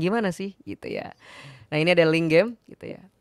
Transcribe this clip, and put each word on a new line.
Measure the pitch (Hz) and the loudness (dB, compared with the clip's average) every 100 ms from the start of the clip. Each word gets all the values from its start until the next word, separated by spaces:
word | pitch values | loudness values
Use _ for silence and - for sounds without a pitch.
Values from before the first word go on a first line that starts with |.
gimana | 165 226 202 | -2 -2 -4
sih | 170 196 - - | -6 -10 -14 -16
gitu | - - | -14 -12
ya. | - - - - - 139 - - | -10 -12 -16 -20 -20 -20 -20 -8
Nah, | 151 | -2
ini | 165 | 2
ada | 175 | 4
link | 160 165 165 | 4 4 4
game | 160 214 233 - | 4 2 -2 -20
gitu | - - - | -18 -16 -16
ya. | 190 _ | -20 _